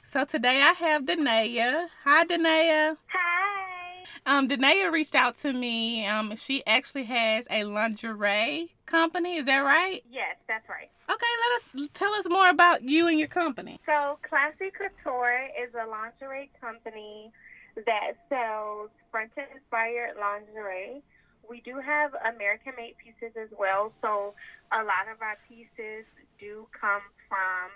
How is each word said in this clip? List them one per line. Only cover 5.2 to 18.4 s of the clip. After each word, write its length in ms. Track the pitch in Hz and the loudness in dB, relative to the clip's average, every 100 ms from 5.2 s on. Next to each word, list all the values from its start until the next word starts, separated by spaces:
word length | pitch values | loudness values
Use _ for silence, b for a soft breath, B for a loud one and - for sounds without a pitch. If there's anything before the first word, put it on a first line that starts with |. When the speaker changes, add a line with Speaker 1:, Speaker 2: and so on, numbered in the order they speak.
| 254 240 | 2 0
Speaker 1:
to 140 | 294 | -4
me. 540 | 247 240 233 226 233 202 | -4 -2 -2 -2 -2 -2
Um, 300 | 214 214 220 | -2 -2 -8
she 280 | - 269 - | -4 -4 2
actually 380 | 226 - 285 226 | 0 0 -8 -4
has 420 | 247 226 220 240 | 0 0 0 -2
a 140 | 220 | -4
lingerie 1120 | 208 208 226 214 233 214 208 202 233 294 339 _ - | -2 -2 -2 -2 -8 -2 0 2 0 -2 -8 _ -2
company. 520 | 330 330 359 349 349 | 2 2 0 -2 -2
Is 80 | 262 | 2
that 160 | 269 | 2
right? 420 | 277 302 370 370 _ | 4 4 2 -4 _
Speaker 2:
Yes, 240 | 247 190 180 - | -8 -8 -8 -8
that's 220 | 226 - | -8 -8
right. 220 | 160 - _ - | -16 -16 _ -6
Speaker 1:
Okay, 160 | - 480 480 | -2 0 0
let 420 | 466 480 - 262 | 2 0 -2 -8
us, 60 | 294 - | -8 -2
tell 180 | 403 | 0
us 140 | 415 370 | 0 2
more 200 | 359 370 | 6 6
about 340 | 320 349 349 | 8 6 6
you 240 | 247 311 339 | 4 4 4
and 100 | 311 | 2
your 120 | 302 | 0
company. 500 | - 330 233 - - - | 0 -2 -4 -10 -12 0
Speaker 2:
So 320 | 302 285 294 | 0 0 -4
Classy 480 | - 302 294 311 381 | -2 0 0 -2 -10
Couture 800 | - 392 - - 247 247 247 269 233 | -6 -10 -8 -6 -2 0 0 -4 -10
is 140 | 240 | -10
a 160 | 233 226 | -8 -8
lingerie 600 | 214 226 _ 269 269 277 _ | -8 -10 _ -12 -12 -12 _
company 680 | 240 226 226 220 208 214 220 B B B B - 220 | -14 -12 -14 -14 -16 -18 -20 B B B B -6 -2
that 240 | 214 196 - _ | -2 -2 -8 _
sells 640 | 262 | -4